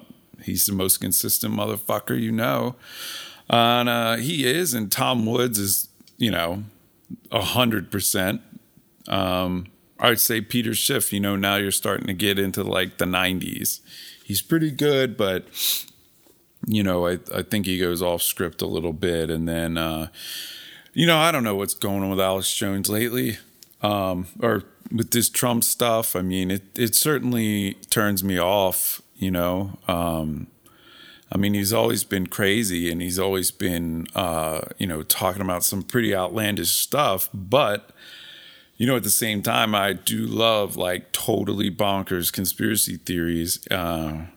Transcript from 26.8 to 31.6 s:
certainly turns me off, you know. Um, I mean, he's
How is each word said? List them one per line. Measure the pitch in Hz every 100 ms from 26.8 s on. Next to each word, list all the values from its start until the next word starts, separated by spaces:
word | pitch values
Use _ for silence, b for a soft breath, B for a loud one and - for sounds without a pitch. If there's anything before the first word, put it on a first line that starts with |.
| 120 -
certainly | 151 147 127 120 107 104 98 - -
turns | - 104 98
me | 98 90
off, | 87 101 92 90 - - - -
you | 92
know. | 90 87 92 98 - -
Um, | 87 85 80 78 73 - _ - B B B B B _
I | 95
mean, | 101
he's | 101